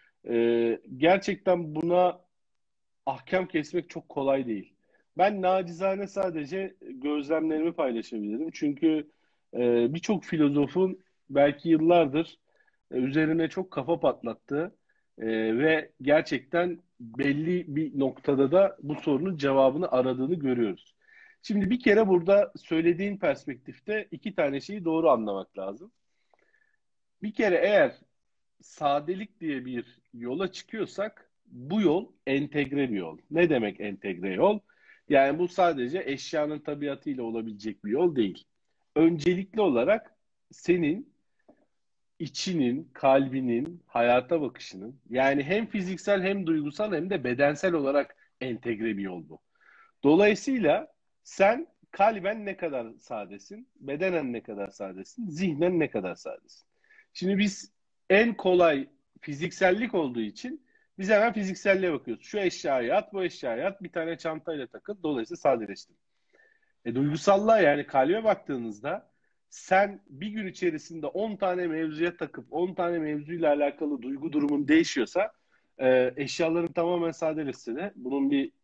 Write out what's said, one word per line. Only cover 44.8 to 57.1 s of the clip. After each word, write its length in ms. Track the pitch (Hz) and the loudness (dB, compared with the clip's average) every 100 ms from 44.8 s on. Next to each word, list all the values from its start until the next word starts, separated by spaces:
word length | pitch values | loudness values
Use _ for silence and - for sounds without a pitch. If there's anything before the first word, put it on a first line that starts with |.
| 107 143 - | -16 -16 -6
yani 340 | 123 135 139 | 0 2 0
hem 220 | 139 202 233 | 0 -2 -2
fiziksel 580 | 214 180 185 - 196 | -4 -4 -6 -2 0
hem 220 | 185 202 165 | 0 -2 -2
duygusal 480 | 156 147 147 214 | -2 -2 -4 -4
hem 160 | 165 185 | -4 -2
de 140 | 190 | -4
bedensel 500 | 123 123 143 147 190 | -2 2 2 2 0
olarak 420 | 170 135 143 135 _ _ _ | 0 2 0 0 _ _ _
entegre 560 | 127 113 120 107 113 101 | -8 -6 -4 -4 -4 -4
bir 60 | |
yol 260 | 98 90 76 | -6 -10 -14
bu. 100 | 78 _ _ _ _ _ _ | -20 _ _ _ _ _ _
Dolayısıyla 840 | 139 165 208 214 - 262 160 175 - _ _ _ | 4 6 6 4 -2 0 2 2 -2 _ _ _
sen 440 | - - 196 247 330 _ _ | -12 2 4 4 -4 _ _
kalben 540 | - 208 214 185 220 202 | 2 2 2 -4 -4 -8
ne 120 | 190 | -8
kadar 300 | 170 135 113 - | -6 -6 -8 -14
sadesin, 680 | - 113 95 101 - 214 254 _ | -12 -10 -10 -16 -18 -20 -20 _
bedenen 540 | 139 147 190 170 135 | -10 -4 -2 -2 -4
ne 100 | 117 | -6
kadar 260 | 110 101 101 | -10 -10 -10
sadesin, 580 | - 98 92 98 - 214 | -10 -12 -12 -14 -12 -10
zihnen 520 | 151 185 143 175 175 | -4 -2 0 0 2
ne 100 | 147 | 0
kadar 260 | 110 92 87 | -2 -6 -8
sadesin. 520 | - - _ _ _ _ _ _ _ | -12 -14 _ _ _ _ _ _ _